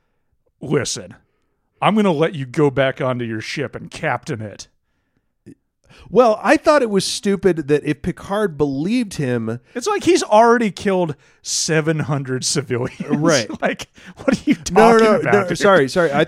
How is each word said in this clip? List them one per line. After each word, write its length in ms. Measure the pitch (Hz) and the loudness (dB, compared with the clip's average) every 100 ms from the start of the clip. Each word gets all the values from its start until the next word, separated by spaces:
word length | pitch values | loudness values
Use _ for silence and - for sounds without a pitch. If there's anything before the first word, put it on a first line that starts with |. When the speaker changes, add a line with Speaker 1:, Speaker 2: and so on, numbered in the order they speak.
| _ _ _ _ _ - | _ _ _ _ _ -14
Speaker 1:
"Listen, 540 | 127 147 110 120 90 - _ _ _ _ _ - | -4 -2 -2 -8 -12 -20 _ _ _ _ _ -2
I'm 140 | 147 214 | 0 2
gonna 160 | 202 | 2
let 200 | 147 160 160 | 2 -2 -4
you 100 | 131 | -6
go 240 | 120 147 | 0 2
back 320 | 131 135 123 | 2 -2 -2
onto 240 | 135 123 117 | -4 -4 -6
your 160 | 110 | -8
ship 340 | - - 123 117 | -8 -8 -8 -10
and 160 | 110 | -16
captain 480 | - 156 120 - 120 | -8 -6 -4 -6 -10
it." 260 | 107 - - _ _ _ _ _ _ _ - - _ _ _ - - | -10 -16 -20 _ _ _ _ _ _ _ -20 -20 _ _ _ -20 -2
Speaker 2:
Well, 300 | 202 247 - | 4 4 4
I 140 | 202 294 | 2 2
thought 260 | - 302 | 4 2
it 80 | 233 | 2
was 140 | 196 | 0
stupid 640 | - - 208 196 190 160 139 | -2 -4 -2 0 0 0 0
that 160 | 147 | -2
if 180 | 135 147 | -2 -6
Picard 560 | 185 - - 202 214 143 | -6 -8 -6 -4 -4 -2
believed 580 | 147 135 170 247 208 - | -4 -2 -2 -4 -4 -6
him 440 | 131 120 110 117 _ 247 | -4 -4 -4 -10 _ -8
Speaker 1:
It's 120 | 302 | -6
like 180 | 415 311 | -2 0
he's 180 | 349 | 0
already 480 | 370 214 233 240 220 | 4 4 6 4 0
killed 460 | - 202 185 170 - _ _ | -2 -2 -2 -2 -6 _ _
seven 580 | - - - 160 156 156 | -8 -6 -2 0 0 -2
hundred 460 | 135 143 131 127 - | -2 -4 -4 -6 -4
civilians. 720 | 143 123 120 123 - - 147 | -4 -2 -4 -4 -8 -4 0
Speaker 2:
Right. 320 | 160 143 107 320 | 2 2 0 -4
Speaker 1:
<laughs> 60 | |
Like, 280 | - - - _ - - | -4 -6 -12 _ -20 -8
what 140 | - | -2
are 200 | - - | -2 0
you 60 | 254 - | -2 0
Speaker 2:
No, 200 | 180 226 | 6 6
Speaker 1:
talking 120 | 226 226 | 6 4
Speaker 2:
no, 60 | 190 | 2
no, 40 | |
Speaker 1:
about, 140 | 143 | 2
Speaker 2:
no, 140 | 202 185 | 0 0
Speaker 1:
dude? 80 | 170 | 0
Speaker 2:
sorry, 320 | 202 185 135 | 4 4 4
sorry. 220 | 180 165 | 0 0
I, 80 | 143 | 0